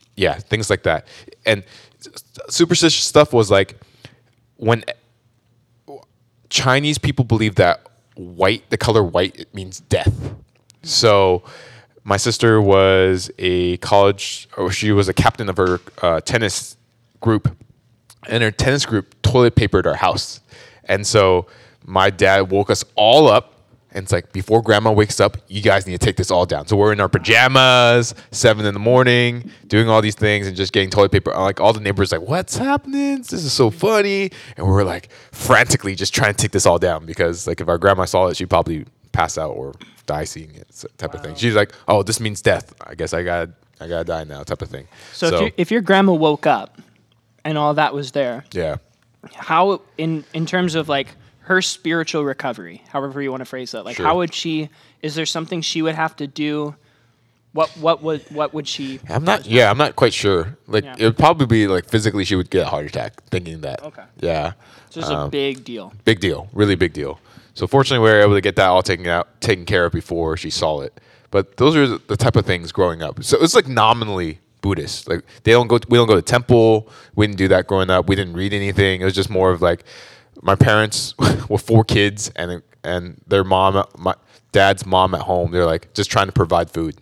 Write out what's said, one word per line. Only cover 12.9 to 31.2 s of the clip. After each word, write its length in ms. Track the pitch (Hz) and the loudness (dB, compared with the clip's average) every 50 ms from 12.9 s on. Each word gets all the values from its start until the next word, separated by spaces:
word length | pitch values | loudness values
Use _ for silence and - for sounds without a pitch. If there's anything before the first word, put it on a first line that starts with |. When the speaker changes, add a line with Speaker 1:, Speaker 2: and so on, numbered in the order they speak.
| 95 95 92 92 92 90 92 - - - | 4 4 4 2 0 -2 -4 -10 -10 -6
Speaker 1:
a 380 | 92 90 90 90 90 87 90 - | -4 -2 -2 0 0 -2 -4 -4
college, 720 | - - 104 101 98 101 101 101 - - - - - - - | -2 0 2 4 4 4 2 -2 -8 -12 -12 -14 -16 -14 -8
or 160 | - 92 95 | -6 -6 -4
she 180 | 90 - 107 107 | -4 -2 0 2
was 180 | 101 101 98 92 | 2 2 2 2
a 60 | - | 0
captain 340 | - - 117 - - 107 98 | 2 2 2 0 -2 -6 -4
of 80 | 87 | -2
her, 240 | 98 92 92 90 87 - - - - | 0 0 0 0 -2 -6 -12 -10 -4
uh, 180 | 92 85 82 78 | -2 0 0 0
tennis 560 | - - 123 113 113 95 - - - - - _ _ _ _ _ _ _ _ _ | -2 -2 -2 -2 -2 -2 -4 -6 -10 -14 -20 _ _ _ _ _ _ _ _ _
group, 360 | - 113 110 101 - - - _ - _ _ _ _ _ _ _ _ _ _ _ - - | -2 0 0 0 0 -4 -4 _ -12 _ _ _ _ _ _ _ _ _ _ _ -10 -6
and 140 | 107 120 | -2 -2
her 80 | 113 107 | -2 -2
tennis 340 | - - - 131 139 143 - | -2 -2 0 0 0 0 -2
group 300 | - 117 98 - _ _ _ | -2 -4 -4 -4 _ _ _
toilet 320 | - - 127 123 123 117 - | -2 2 4 4 4 4 4
papered 320 | - 110 95 - 92 85 | 2 0 2 0 0 0
our 80 | 82 71 | 0 -2
house. 460 | - 98 87 - - - - - - _ _ - - - - _ _ _ | 0 -2 -2 -2 -4 -6 -10 -14 -18 _ _ -20 -20 -20 -20 _ _ _
And 220 | - 95 98 101 | -4 -2 -2 -2
so 400 | - 113 107 95 92 90 87 87 - - - - _ _ _ - | 0 2 4 4 4 4 2 -2 -4 -12 -20 -20 _ _ _ -18
my 240 | - 95 95 98 101 | -4 0 2 2 2
dad 400 | 95 85 98 95 98 98 95 92 | 2 2 4 4 4 4 2 2
woke 180 | 95 101 101 - | 0 0 0 0
us 160 | 104 - - - _ | -2 -2 -4 -6 _
all 320 | - - 113 127 151 151 120 | 2 4 6 8 8 8 8
up, 260 | 104 - - _ _ _ _ _ _ _ _ _ | 6 4 2 _ _ _ _ _ _ _ _ _
and 120 | - 98 95 | -12 -12 -4
it's 80 | - | -2
like, 200 | 104 90 - _ | -4 -4 -4 _
"Before 300 | - 95 - - 110 113 | -10 -10 -2 0 2 2
grandma 300 | 110 113 107 107 110 110 | 4 2 2 2 4 4
wakes 260 | 107 104 107 104 - - | 4 4 2 2 2 0
up, 180 | 101 107 - - - _ | 0 0 0 -4 -12 _
you 120 | 95 104 | -10 -2
guys 240 | 101 104 98 98 90 | 2 2 2 2 0
need 160 | 92 90 87 | -4 -6 -2
to 60 | - | -2
take 100 | 101 92 | -2 -2
this 140 | - 90 - | -2 -2 0
all 160 | 92 87 90 | 0 0 0
down." 220 | 85 80 71 71 - | 0 -4 -6 -4 -2
So 80 | 107 | 0
we're 160 | 101 101 107 | 2 2 2
in 80 | 104 101 | 2 0
our 80 | 98 87 | 0 0
pajamas, 1080 | - 90 82 104 113 117 127 127 135 131 131 127 127 123 123 120 120 120 117 - - - - _ | 0 -2 2 4 4 6 6 6 6 6 6 6 6 6 6 6 4 4 2 -2 -6 -14 -18 _
seven 340 | - - - 113 107 107 107 | -4 2 4 4 4 4 0
in 80 | 101 | -2
the 60 | 101 101 | -4 -2
morning, 720 | 107 117 127 127 127 123 120 123 120 120 120 120 117 - - - - | 0 2 4 4 4 4 4 2 2 0 -2 -6 -12 -16 -20 -20 -6
doing 220 | - 101 110 117 113 | 0 2 2 4 4
all 120 | 110 110 | 4 4
these 140 | 107 107 92 | 4 2 -2
things 320 | - 110 104 104 104 101 | 0 0 0 0 0 -2
and 100 | 98 90 | -6 -4
just 160 | 92 95 90 | -4 -4 -2
getting 180 | - 104 95 92 | 0 0 -2 2
toilet 200 | 87 104 98 90 | 2 2 4 4
paper. 220 | 101 95 | 4 0